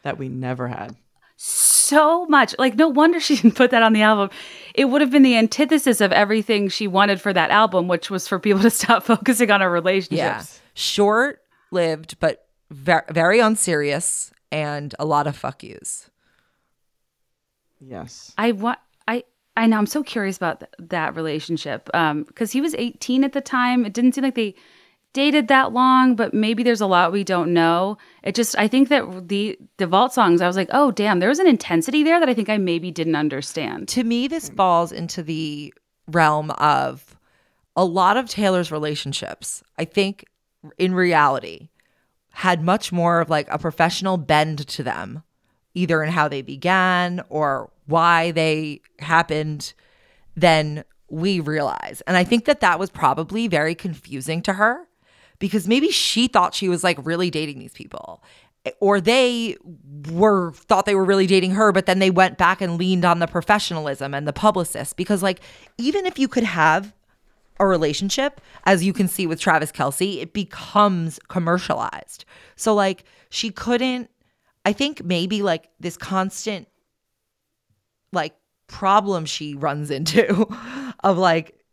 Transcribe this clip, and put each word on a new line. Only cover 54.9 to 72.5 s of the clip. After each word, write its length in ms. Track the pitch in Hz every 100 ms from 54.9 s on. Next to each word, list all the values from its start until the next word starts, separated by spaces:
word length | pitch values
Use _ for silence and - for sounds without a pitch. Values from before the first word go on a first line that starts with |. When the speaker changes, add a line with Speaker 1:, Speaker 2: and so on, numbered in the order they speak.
| _ _ _ _ _
Speaker 3:
because 280 | 190 214 175
maybe 220 | 247 302
she 360 | 392 - - 247
thought 280 | 208 180
she 140 | - 190
was, 140 | 175
like, 140 | 185 151 139
really 240 | 170 180
dating 300 | 156 156 135
these 120 | -
people, 500 | - - - - - _ _ _ _ - -
or 200 | 202 202
they 560 | 175 247 254 240 233 - - 160 139 143 143
were, 420 | 165 214 202 170
thought 340 | 143 - 196 196
they 80 | 196
were 80 |
really 220 | 190 196 190
dating 240 | 190 185
her, 180 | 190 220
but 140 | 190 190
then 140 | 185
they 100 | 190
went 260 | 180 190 131
back 240 | 175 190
and 160 | 185 170
leaned 280 | 180 185
on 160 | 175 170
the 60 | 170
professionalism 840 | 175 - 208 - 170 151 139 139
and 140 | 139 147
the 40 |
publicist. 600 | 143 214 196 170 - 135 -
Because, 260 | 185 208
like, 180 | 190 185 - - _ -
even 260 | 247 403
if 140 | 370 370
you 100 | 262
could 160 | -
have 480 | 226 170 156 160 202 - _ _ _ _ _ -
a 80 | 196
relationship, 760 | 180 156 147 196 - 285 - - -
as 200 | - 190
you 80 | 185
can 160 | - 185
see 180 | - 180
with 140 | 160
Travis 320 | - 160 151
Kelce, 480 | - 135 139 190 175
it 100 | 165
becomes 840 | 208 190 - - 208 208 180 165 - -
commercialized. 960 | 185 170 180 - - 113 - - - - - -